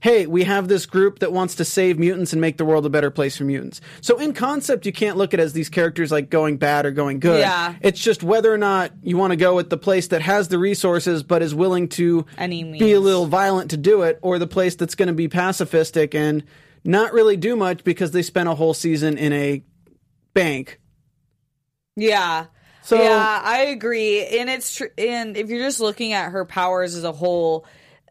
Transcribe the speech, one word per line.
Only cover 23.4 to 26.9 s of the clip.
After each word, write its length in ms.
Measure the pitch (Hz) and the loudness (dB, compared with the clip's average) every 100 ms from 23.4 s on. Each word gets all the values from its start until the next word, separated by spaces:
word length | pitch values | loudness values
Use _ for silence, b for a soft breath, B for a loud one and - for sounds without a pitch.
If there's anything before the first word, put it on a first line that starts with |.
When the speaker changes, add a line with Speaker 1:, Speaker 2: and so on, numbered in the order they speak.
Speaker 2:
I 140 | 214 247 285 | -2 0 -2
agree. 600 | 254 220 233 214 208 185 | -2 -4 -2 0 -2 -2
And 240 | 233 247 | -4 -2
it's 240 | 254 - | -6 -8
tr-, 120 | - 262 - | -10 -10 -6
and 380 | 220 240 220 208 | -4 -4 -8 -8
if 120 | 214 | -6
you're 120 | 240 | -4
just 140 | 262 226 | -4 -4
looking 340 | 220 208 226 | -4 -4 -4
at 200 | 202 170 | -4 -4
her 120 | 190 | -6
powers 520 | 180 190 180 185 180 | -6 -2 -2 -2 -4